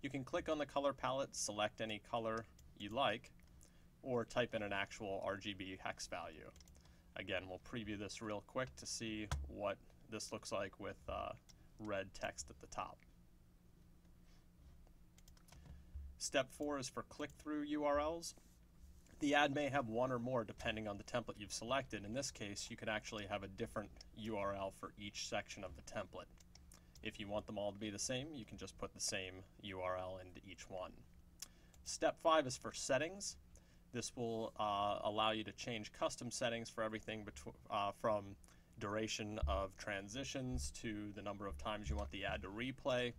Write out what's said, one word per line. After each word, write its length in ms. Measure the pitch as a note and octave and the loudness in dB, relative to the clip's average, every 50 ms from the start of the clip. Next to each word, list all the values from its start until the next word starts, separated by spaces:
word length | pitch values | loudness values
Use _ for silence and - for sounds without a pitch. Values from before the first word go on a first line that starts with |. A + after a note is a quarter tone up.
You 80 | - C#3 | -4 -2
can 140 | C3+ C#3+ C3 | -2 -2 -4
click 260 | - - F3 D#3+ E3 | 0 0 0 2 2
on 100 | D#3 D3+ | 2 2
the 80 | D3 | 2
color 260 | C#3 - C#3 C#3 C#3+ C3+ | 2 2 4 4 4 2
palette, 420 | - - C3 B2+ C3+ C#3 - - | 4 2 2 2 2 0 0 -2
select 460 | - - - G#2 G#2 G#2 G#2+ - - | -4 -2 0 4 4 4 4 4 0
any 200 | A#2 A2 G#2+ G#2 - - | -2 -2 -2 -4 -2 0
color 380 | - A#2+ A2+ A2+ A2 A2+ A2+ - - - - - - - | 0 0 2 2 0 0 -2 -4 -14 -20 -20 -20 -12 -8
you 120 | G#2 G2+ | -6 -2
like, 420 | G#2+ B2 C#3 A#2 G#2 A#2+ B2 - - - - - - - - - - - - - - - - | 2 4 4 4 4 2 -2 -10 -20 -20 -20 -20 -20 -20 -20 -20 -20 -20 -20 -20 -20 -10 -2
or 200 | C#3 B2+ A#2+ A2+ | 0 2 2 2
type 300 | - - C3 B2 A2+ - | 2 4 2 2 4 2
in 80 | A2+ G#2 | -2 0
an 100 | G2+ G2 | 2 2
actual 480 | G2 G2 - - - A2+ G2+ F#2+ G2 - | 2 0 0 -2 -6 -2 -2 -2 0 0
R 120 | F#2+ G2 | 0 -2
G 180 | G2+ G2 G#2+ G2+ | 0 -2 -4 -4
B 220 | F#2 F#2+ F#2+ F#2+ F#2+ - | -4 -4 -6 -6 -6 -4
hex 240 | G#2+ G#2+ - - | -6 -4 -4 -6
value. 440 | - - F2+ E2+ E2+ D#2+ D#2 - - - - - - - - - - - - - - - | -6 -6 -6 -6 -6 -10 -12 -14 -14 -16 -18 -20 -20 -20 -20 -20 -20 -20 -20 -20 -12 -8
Again, 280 | - G2+ F#2+ G2 F2+ F#2 F#2+ | -8 -2 0 0 -2 0 -2
we'll 120 | F#2 F#2 - - | -8 -8 -8 -6
preview 300 | - B2 A2 G2+ G#2+ G#2 | -6 -4 -2 -2 -4 -4
this 240 | G#2 F#2+ - - A#2 | -4 -6 -6 -6 -4
real 220 | G#2+ G#2 G2+ G2 | -2 -2 -4 -4
quick 280 | - - C3 B2+ C3 - | -4 -2 -2 -2 -2 -6
to 100 | - - | -10 -8
see 400 | - - - A#2 A2+ A2 G#2+ G#2+ G#2 - - - - | -6 -4 -4 -2 -2 -2 -2 -2 -2 -2 -2 -2 -4
what 280 | G2+ G2+ G2+ G2+ G2 - - - - - - - | -4 -2 0 0 0 -2 -6 -20 -20 -20 -14 -8
this 220 | A2 G#2+ - - | -6 -6 -4 -4
looks 220 | - G#2 - - A#2 | -6 -6 -4 -2 0
like 260 | G2 G2+ G2 - - | 0 0 -2 -4 -6
with, 200 | G2+ F#2+ G2 - - - | -8 -8 -8 -8 -6 -4
uh, 240 | F#2+ G2 G2 - - - - - - - - - - - | -2 -2 -2 -2 -4 -8 -12 -20 -20 -20 -20 -20 -14 -8
red 280 | A2 G#2+ G#2 G2 F#2+ F#2+ - | -4 -2 0 0 -2 -2 -4
text 320 | - - G#2+ - - - - | -4 -4 -4 -2 -4 -8 -10
at 120 | - - | -10 -16
the 80 | - - | -14 -8
top. 300 | - - F#2+ - - - - - - - - - - - - - - - - - - - - - - - - - - - - - - - - - - - - - - - - - - - - - - - - - - - - - - - - - - - - - - - - - - - | -4 -4 -4 -4 -6 -14 -18 -20 -20 -20 -20 -20 -20 -20 -20 -20 -20 -20 -20 -20 -20 -20 -20 -20 -20 -20 -20 -20 -20 -20 -20 -20 -20 -20 -20 -20 -20 -20 -20 -20 -18 -18 -20 -20 -20 -20 -20 -20 -20 -20 -20 -20 -20 -20 -20 -20 -18 -18 -16 -14 -16 -16 -16 -10 -10 -8 -8 -8 -6 -2
Step 340 | - - - C#3+ C3 C3 - | -2 4 4 4 4 4 0
four 260 | - D3+ D3 D3 C#3 | -2 0 0 0 0
is 100 | C3 - | 0 -2
for 140 | - - A2+ | -4 -4 -6
click-through 600 | - - - D3 - - - - D3+ D3+ D3+ D3 | -6 -6 -6 -6 -6 -6 -10 -4 -2 0 0 0
U 220 | D3 D3 D3+ D3 | 0 0 2 6
R 140 | D3 C#3+ D3 | 6 6 6
Ls. 380 | D3 D#3 E3 E3+ E3+ - - - - - - - - - - - - - - - - - - - | 4 2 0 -2 -4 -8 -10 -10 -18 -20 -20 -20 -20 -20 -20 -20 -18 -18 -18 -20 -20 -20 -6 2
The 160 | D#3 C#3+ C#3+ | 4 8 10
ad 200 | D3 D3 C#3+ C#3 | 10 10 8 8
may 140 | D3+ D3 C3+ | 4 4 4
have 180 | B2 C#3+ C3 | 4 4 2
one 240 | A2 A2 A#2 B2+ B2+ | 4 4 4 6 6
or 80 | C3 A#2+ | 4 2
more 260 | A#2 B2+ C3 B2 A2 | 2 4 4 4 4
depending 440 | - - - - A#2+ A2 A2 A2 G#2+ | 2 -4 -2 0 0 0 2 0 -2
on 80 | G2+ | -2
the 80 | G2 G2+ | -4 -6
template 300 | - - A#2+ A2 - G2+ | 0 0 0 0 0 -6
you've 160 | - G#2 F#2+ - | -8 -6 -4 -4
selected. 540 | - A2+ A2+ B2+ C#3 C3+ - - G#2 G2 | -4 0 2 2 2 2 2 -4 -4 -2
In 80 | G2+ A2 | -2 -2
this 160 | C3 C#3 - | 0 0 -2
case, 380 | - - G#2+ G2+ G2+ - - - | -4 -4 -4 -4 -4 -4 -6 -6
you 60 | A#2 A2 | -6 -4
can 100 | A2+ G#2+ | 0 2
actually 380 | A2 G#2+ - - A#2 G#2+ G2+ | 2 2 0 -2 -4 -4 -2
have 160 | F#2+ G2+ G2+ G2 | 0 0 -2 -2
a 60 | F#2+ | -4
different 420 | F#2+ F#2+ A2+ G#2+ - A2 G#2 G2 - - - - - | -4 -2 -4 -2 0 -2 -4 -4 -8 -16 -16 -16 -12
U 220 | - G#2+ A2 A2 G2+ | -6 -4 -2 0 0
R 160 | G2+ G2+ G2+ | 2 0 0
L 180 | G2 G2 G2 F#2 - | 0 -2 -2 -4 -4
for 140 | - F#2 - - | -10 -10 -10 -8
each 300 | G2+ G2+ - - - - | -8 -8 -4 -4 -4 0
section 340 | - G#2+ G2+ - - - G2 | 0 -2 -2 -2 -8 -6 -6
of 100 | F2 C#2+ | -6 -8
the 60 | - - | -8 -12
template. 420 | - - G#2+ G2 - - F#2 F2 - - - - - - - - - - - - - - - - | -6 -6 -6 -6 -4 -6 -10 -10 -10 -14 -20 -20 -20 -20 -20 -20 -20 -20 -20 -20 -20 -18 -8 -8
If 180 | G#2+ G#2 - | -8 -6 -6
you 80 | G#2 G2+ | -8 -2
want 160 | G2+ G#2 G#2 | -2 -4 -2
them 140 | - A2 G#2 | -2 -4 -2
all 120 | G2+ G#2 | -2 -2
to 80 | G2 G2+ | -2 -2
be 120 | A2 G#2+ | -4 -4
the 80 | G2+ G2 | -4 -2
same, 300 | - - C3 B2+ C3+ D#3+ D#3 | -2 0 0 -2 -2 -4 -6
you 140 | C#3 G#2+ | -8 -10
can 100 | - A2 | -10 -10
just 220 | G2 G2 F#2+ - - | -10 -10 -10 -8 -6
put 160 | - F#2+ - | -8 -8 -4
the 60 | G2+ | -2
same 340 | - - A2 G2+ F#2 F2+ F#2 F#2 F#2 - - - | -2 0 0 0 -2 -2 -6 -8 -12 -14 -18 -12
U 200 | - G2+ F#2+ F#2 | -8 -6 -4 0
R 180 | F2+ F2+ F#2 F#2 | 0 2 2 2
L 200 | F#2 F#2 F#2 F#2 F#2 | 0 -2 -4 -6 -8
into 140 | F#2 F2 F2 - F#2+ | -10 -12 -12 -12 -12
each 200 | - - - - | -12 -12 -10 -8
one. 220 | G2 F#2 F2+ E2+ - - - - - - - - - - - - - - - - - - - | -4 -4 -4 -4 -8 -12 -16 -18 -20 -20 -20 -20 -14 -14 -14 -14 -14 -20 -20 -20 -20 -14 -6
Step 320 | - - - - D#3 - - - | -6 -2 4 4 4 4 8 8
five 240 | E3 D#3+ D#3+ D3 | 10 10 10 10
is 100 | B2+ B2 | 6 0
for 160 | - - A2+ - | -2 -4 -6 -4
settings. 640 | - - - C3+ C3 D3 E3 F#3+ G3+ G3+ - - - - - - - - - - - - - - | -4 2 4 6 6 6 2 0 -4 -4 -6 -6 -6 -14 -18 -18 -18 -20 -20 -20 -20 -20 -4 -4
This 240 | A#2+ A2+ - - | -2 -2 -2 -2
will, 380 | C3 A#2+ A2+ A2+ A2 A2+ G#2+ - - | 0 0 2 2 2 0 -2 0 0
uh, 420 | A2 G#2+ G2+ G2+ G2+ G#2 G2+ G2 - | 2 2 4 4 4 4 4 4 2
allow 280 | G#2+ G#2 G#2+ G#2+ A2 A2 | 2 4 6 6 6 6
you 120 | A2 G#2+ | 4 2
to 80 | G2+ G2 | -2 -4
change 400 | - - - A#2+ A2 G#2+ - - | -6 -4 -2 -2 -2 -2 -6 -2
custom 380 | - D#3+ D#3 - - B2+ A#2+ | 0 2 2 2 0 -6 -4
settings 400 | - - C3 A#2+ A#2 A#2 A#2 - | -2 2 2 2 2 2 -2 -4
for 120 | - - A2 | -2 0 0
everything 400 | A2 G#2+ A2 - - A2 A2 G#2 | 2 0 -2 -2 -2 -4 -4 -4
betw-, 260 | G2+ - - - - - - - - | -8 -10 -10 -12 -12 -12 -12 -6 0
uh, 200 | A#2 G#2+ G2+ G2+ G2+ - | 2 2 2 2 0 2
from 360 | - A#2+ G#2+ G#2 G2 G2 G2 - - - - - - - - - | 4 4 4 4 2 -2 -10 -14 -16 -20 -20 -20 -20 -20 -10 -4
duration 600 | - G#2 G#2 G#2+ A2 G#2+ - - A2+ G#2 G#2+ G#2+ - | -2 0 2 2 2 2 0 0 -2 -2 0 0 2
of 300 | A2 G2+ F#2+ G2 F#2+ - | 4 4 4 2 0 -4
transitions 920 | - - - G#2 G2 G2 G2+ G2+ C3 C#3 C3 - C#3 C3 B2+ B2+ B2 - - - - | -6 -4 -2 -2 -2 -2 -4 -4 -4 -4 -2 -2 -2 -2 0 0 0 -2 -2 -4 -2
to 320 | - A#2+ G#2+ G#2 G#2 G#2 G2+ | -2 -2 -2 0 -2 -4 -6
the 60 | G#2 | -4
number 260 | G2 G#2 G2+ G2+ G#2 | -4 -4 -4 -2 -4
of 120 | G2 F#2+ - | -4 -4 -2
times 320 | - A2+ G#2+ G#2 G#2 G2+ | 0 0 0 0 0 0
you 60 | G#2+ | 0
want 140 | G#2 G#2 - | 0 0 -2
the 140 | - G2+ G2 | -2 -2 0
ad 160 | G2 F#2+ - | 0 0 0
to 80 | G2 F#2 | -2 -4
replay 640 | G2 G#2+ A#2+ C3 C3 - - C#3+ B2+ B2 B2 A#2+ A#2 | -2 -2 -2 -2 -2 -2 0 2 4 4 4 2 0